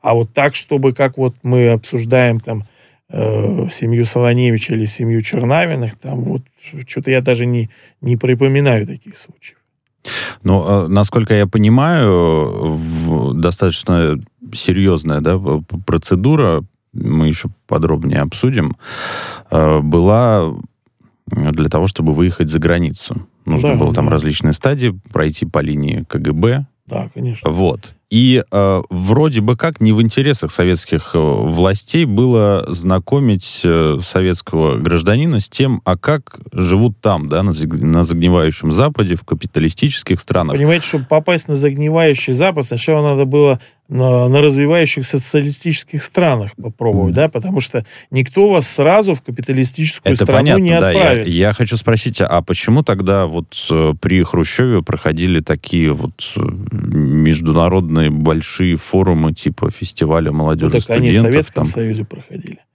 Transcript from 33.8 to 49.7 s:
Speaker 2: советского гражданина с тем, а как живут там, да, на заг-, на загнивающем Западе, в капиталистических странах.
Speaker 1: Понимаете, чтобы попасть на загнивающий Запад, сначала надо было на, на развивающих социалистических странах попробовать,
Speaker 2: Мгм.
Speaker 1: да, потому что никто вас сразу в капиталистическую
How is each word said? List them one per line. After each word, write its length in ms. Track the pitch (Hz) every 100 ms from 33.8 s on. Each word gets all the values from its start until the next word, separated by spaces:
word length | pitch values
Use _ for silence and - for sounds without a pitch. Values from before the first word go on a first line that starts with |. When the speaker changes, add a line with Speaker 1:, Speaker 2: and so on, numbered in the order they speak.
| 78 71
Speaker 2:
советского 760 | 90 92 92 87 - 80 78 67
гражданина 600 | 80 85 85 117 160 117
с 80 | -
тем, 340 | - 135 117 -
а 100 | 90
как 440 | - 151 - - -
живут 480 | - 90 95 120 104
там, 280 | 107 87 73
да, 140 | 82
на 80 | 98
заг-, 280 | 78 78 78
на 240 | 78 82
загнивающем 680 | 82 85 87 87 78 76 80
Западе, 440 | 82 143 139 101 85
в 80 |
капиталистических 960 | - 92 101 - 80 - 147 - - 90
странах. 360 | - 92 80 143
Speaker 1:
Понимаете, 320 | 147 170 -
чтобы 180 | 151 127
попасть 420 | 156 156 170 -
на 60 | 143
загнивающий 800 | 143 139 151 160 165 135 -
Запад, 320 | 127 185 160 127
сначала 420 | 120 - 156 147
надо 180 | 139 135
было 340 | 147 147 127 - _ _
на, 380 | 123 127 123 123
на 140 | 139
развивающих 640 | 147 139 143 170 156 - 127
социалистических 960 | 143 127 151 143 139 170 147 - 151
странах 500 | - - 175 120 101 -
попробовать, 500 | 120 - 117 98 92
Speaker 2:
Мгм. 40 |
Speaker 1:
да, 140 | 90 160
потому 320 | 120 185 196
что 260 | - 123 107 - -
никто 400 | 135 131 190 202
вас 180 | 180 139
сразу 460 | - 147 202 196
в 80 | 151
капиталистическую 920 | - 120 120 131 127